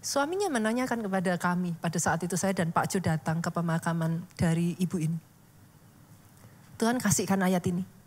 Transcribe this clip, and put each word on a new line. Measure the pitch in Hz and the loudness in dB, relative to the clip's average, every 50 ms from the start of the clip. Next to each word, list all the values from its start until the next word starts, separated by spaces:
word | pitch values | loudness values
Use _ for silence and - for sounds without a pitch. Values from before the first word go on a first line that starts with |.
| - | -6
Suaminya | - - 277 277 294 349 392 415 381 | -2 0 0 0 0 0 -2 -2 0
menanyakan | 294 233 214 220 226 247 254 262 247 233 226 | 0 0 0 0 0 0 0 0 -2 -2 -2
kepada | 196 196 190 180 190 180 170 | -2 -2 0 0 0 0 0
kami, | - 175 180 175 180 175 170 160 | 0 0 0 2 0 -2 -4 -2
pada | - 170 160 180 - | -4 -2 -2 0 0
saat | 185 156 160 180 | 0 0 0 -2
itu | 175 190 | -2 -2
saya | 170 - 190 | 0 0 0
dan | 196 185 175 165 170 | 0 0 0 0 2
Pak | - - 170 | 0 0 0
Jo | - 196 | 0 0
datang | 175 180 160 151 - - 160 165 | 0 0 0 0 0 -2 -2 -2
ke | 170 170 165 | -2 -2 -2
pemakaman | 175 165 170 165 165 - 175 165 170 160 160 165 165 185 - - | -2 -2 0 0 0 0 -2 -2 0 0 -2 -2 -4 -6 -10 -4
dari | - - 170 165 170 170 175 170 - 185 | 0 2 2 2 2 2 0 0 -2 -4
ibu | 160 - 180 | -2 -2 -2
ini. | 156 156 165 160 - - - - - - - - - - - - - - - - - - - - - - - - - - - - - - - - 233 | 0 0 -2 -4 -6 -12 -20 -20 -20 -20 -20 -20 -20 -20 -20 -20 -20 -20 -20 -20 -20 -20 -20 -20 -20 -20 -20 -20 -20 -20 -20 -20 -20 -20 -4 0 0
Tuhan | 226 240 254 | 2 2 2
kasihkan | - 208 180 - 208 180 196 190 190 | 2 2 2 2 2 2 2 2 4
ayat | 180 190 180 175 190 | 4 2 2 2 0
ini. | 175 175 185 - - - - | -2 -2 -4 -6 -10 -20 -20